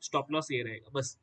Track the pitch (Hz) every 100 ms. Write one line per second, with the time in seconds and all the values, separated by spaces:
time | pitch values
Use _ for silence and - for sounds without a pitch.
0 | - 147 139 156 151 127 113 107 - 139
1 | 123 -